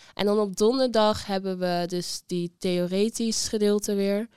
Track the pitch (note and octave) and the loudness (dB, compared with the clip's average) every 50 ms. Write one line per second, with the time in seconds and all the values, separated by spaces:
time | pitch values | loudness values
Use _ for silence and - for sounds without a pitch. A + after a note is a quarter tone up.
0 | - - - - F#3+ G3+ G#3 G#3+ G#3+ G3+ F#3 - G#3+ A3 B3+ C4+ C4 B3+ A3 A3+ | -20 -10 -6 -2 0 2 2 2 0 0 0 2 2 2 4 4 2 2 4 4
1 | G#3+ G#3+ G#3+ - - - G3 F#3+ F#3+ F#3+ F#3 F3+ F3+ F3+ F3 F3 F3 F3 F3 F3+ | 4 4 2 0 -2 -4 -4 -4 -2 -4 -4 -2 -2 -2 0 -2 -2 -2 -4 -4
2 | F3 - - - - - F3+ F3 F3 F3 - _ - F#3 F3+ F3+ F3 F3 F#3 G3 | -6 -6 -8 -10 -8 -6 -4 -4 -4 -4 -6 _ -4 -2 0 0 0 0 0 0
3 | G#3 A3+ A3+ - A#3 A3+ A3 - - - - G#3+ G#3 G#3 G#3 G#3 G#3 - G#3 G3 | 0 0 0 -2 -2 -2 -2 -2 -2 -2 0 2 2 2 2 2 0 0 -2 0
4 | G3 G3 G3+ G3+ A3 A#3 _ | 0 0 0 -2 -2 -6 _